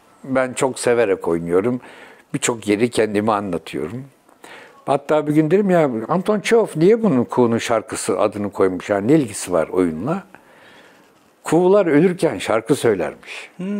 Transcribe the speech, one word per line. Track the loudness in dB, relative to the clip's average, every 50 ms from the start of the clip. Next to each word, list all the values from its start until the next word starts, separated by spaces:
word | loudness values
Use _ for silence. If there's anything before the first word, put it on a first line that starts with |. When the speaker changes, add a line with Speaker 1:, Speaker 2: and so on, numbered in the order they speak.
| _ _ _ _ -8
Speaker 1:
Ben | -4 -2 -2 -2 -2
çok | -4 -4 -4 -4 -2 -2
severek | 0 0 2 2 2 0 0 -2 -2 -2
oynuyorum. | -2 -2 -2 0 0 0 0 0 -2 -4 -8 -14 -20 -20 -20 -20 -20 -20 _ _ -8
Birçok | -6 -4 -4 -6 -4 -2 0
yeri | 0 0 0 0
kendime | 0 0 -2 0 0 -2 0 0
anlatıyorum. | -2 -2 -2 -4 -6 -8 -8 -8 -10 -8 -8 -8 -10 -12 -14 -16 _ _ _ _ -20 _ -20 -20 -20 -20 -20 -20 -20 -10 -4
Hatta | 0 0 0 0 0 0 0 0
bir | 2 2
gün | 2 2 4
dedim | 2 2 2 4
ya, | 4 2 2 2 0 -4 -4 -2
"Anton | -2 -2 0 -2 -2 -2
Çehov | 0 2 2 2 2 0 0
niye | 2 4 4 4 4
bunun | 2 2 2 2 0
Kuğu'nun | 0 2 2 2 2 2 0
şarkısı | 0 0 -2 -2 -2 -4 -10 -8 -4 -2 -2 0
adını | 0 -2 -2 -4 -8 -4
koymuş? | 0 0 0 0 0 -2 -4 -2
Yani | -2 0 2 2
ne | 2
ilgisi | 2 2 -2 -6 -10 -6 -2
var | -2 -2 -2 0
oyunla?" | 0 0 0 0 -2 -4 -4 -6 -6 -6 -8 -14 -20 -20 _ _ -20 -20 -20 -20 -20 -20 -20 -20 _ _ _ _ _ _ _ _ _ _ -6
Kuğular | 0 0 2 4 4 4 4 4
ölürken | 4 4 4 4 4 2 0 -2 -2 -2 -4
şarkı | -4 -2 -2 -2 0 -2 -2
söylermiş. | 0 2 2 2 0 -2 -6 -8 -12 -16 -18 -18 -18 -18 -18 _
Speaker 2:
Hmm. | -10 -8 -6 -6